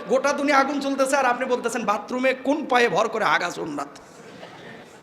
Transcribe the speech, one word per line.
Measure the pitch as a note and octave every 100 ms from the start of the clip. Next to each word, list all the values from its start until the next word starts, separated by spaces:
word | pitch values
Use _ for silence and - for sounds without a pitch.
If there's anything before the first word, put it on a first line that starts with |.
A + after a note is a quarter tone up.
| F3+
গোটা | B3+ C#4
দুনিয়া | C#4+ C#4+ C#4
আগুন | C4+ C#4+
চলতেছে, | C#4 C4+ C4+ C#4
আর | B3
আপনি | B3 B3+
বলতেছেন, | B3 A3+ A#3+
"বাথরুমে | G3+ G#3 - B3+ C4
কোন | B3+ B3+ D#4 B3+
পায়ে | B3 A#3+
ভর | E3+ A3
করে | A3
আগা | E3+ E3 F3
সুন্নাত?" | D#3+ E3+ C#3+ C#3+ - - - - - - - - - - -